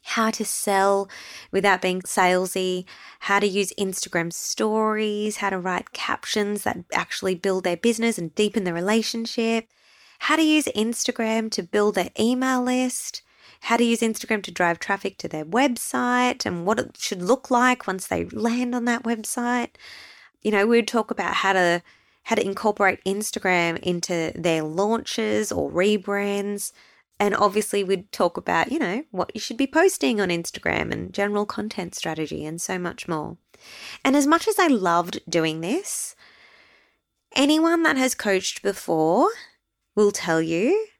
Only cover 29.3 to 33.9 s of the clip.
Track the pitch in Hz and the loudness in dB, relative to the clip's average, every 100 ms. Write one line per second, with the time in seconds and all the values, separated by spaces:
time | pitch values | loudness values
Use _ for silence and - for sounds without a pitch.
29.3 | 220 - 233 269 311 370 - 269 220 190 | -6 -10 -2 0 4 4 4 0 2 0
30.3 | 170 170 - - 165 160 165 180 185 202 | -2 -4 -6 -2 -2 -2 -4 -6 -4 -2
31.3 | 208 208 - 214 - 175 - 170 160 156 | 0 -2 -6 -8 -8 -10 -6 -6 -4 -6
32.3 | 156 151 165 - 185 175 160 - 160 160 | -6 -8 -8 -6 -4 -4 -8 -6 -4 -6
33.3 | 170 _ _ - - - | -12 _ _ -20 -18 -18